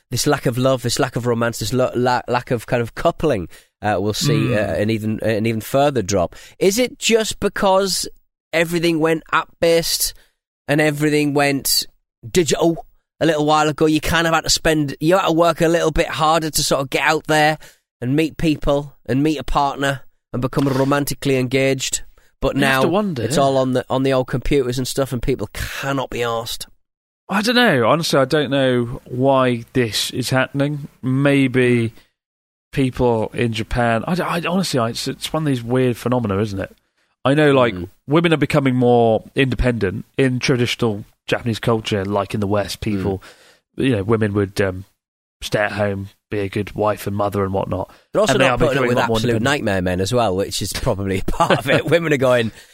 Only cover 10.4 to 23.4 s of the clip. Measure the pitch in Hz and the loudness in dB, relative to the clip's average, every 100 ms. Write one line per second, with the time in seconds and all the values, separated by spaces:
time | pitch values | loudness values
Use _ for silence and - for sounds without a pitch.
10.4 | _ _ - 147 156 147 151 147 147 139 | _ _ -2 2 2 2 0 2 2 2
11.4 | 143 139 - - - _ _ _ 113 185 | 0 0 0 -2 -2 _ _ _ -2 0
12.4 | 156 - 170 165 - _ _ _ 151 151 | 0 2 0 0 -8 _ _ _ 0 2
13.4 | 151 151 151 147 160 156 - 165 165 160 | 2 2 2 2 2 2 2 0 2 0
14.4 | - - 170 156 143 139 151 185 165 160 | 0 0 2 0 -2 -2 2 2 2 2
15.4 | 170 156 165 170 160 156 160 120 156 165 | 2 2 2 2 0 0 -2 0 2 2
16.4 | 156 - 147 143 139 156 139 156 - 151 | 0 -4 0 -2 -2 -2 0 0 2 2
17.4 | 151 156 - _ _ _ 123 143 160 - | 2 0 -8 _ _ _ -2 0 -2 -2
18.4 | 165 143 - 143 143 - - 127 151 147 | -2 0 0 0 -2 -14 -4 0 0 0
19.4 | - 156 143 135 139 139 - _ _ - | 0 0 0 0 -4 -4 -10 _ _ -6
20.4 | 131 - 139 131 135 143 143 - 139 131 | -4 0 0 0 2 0 -2 -4 -2 0
21.4 | 127 135 135 135 - - - - _ _ | 0 0 0 0 -2 -4 -6 -18 _ _
22.4 | 131 135 139 135 131 180 208 143 110 147 | -2 0 2 2 2 2 0 -4 -2 0